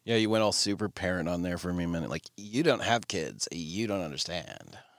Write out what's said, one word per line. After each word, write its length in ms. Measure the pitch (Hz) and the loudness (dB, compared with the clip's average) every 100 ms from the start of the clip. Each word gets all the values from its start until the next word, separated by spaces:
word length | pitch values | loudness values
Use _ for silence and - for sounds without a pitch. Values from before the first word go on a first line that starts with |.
Yeah, 120 | - 113 | 0 4
you 120 | 107 | 4
went 140 | 110 | 4
all 80 | 107 | 4
super 380 | 95 104 98 104 | 4 2 0 -2
parent 400 | - 92 90 82 | -2 -2 0 0
on 140 | 87 | 0
there 160 | 87 87 | 0 -2
for 140 | 90 | -2
me 120 | 87 | 0
a 40 | 85 | 0
minute. 220 | 85 65 | 0 -2
Like, 140 | 78 - - | -4 -8 -16
"You 280 | 104 117 | -4 0
don't 180 | 170 - | 4 4
have 240 | - 117 - | 4 2 2
kids. 400 | 95 76 52 - | -2 -2 -4 -6
You 340 | 82 78 92 113 | -6 -4 -2 0
don't 140 | 98 | 0
understand." 760 | 82 69 - 87 57 - - - - | -2 -4 -4 -4 -6 -12 -16 -20 -20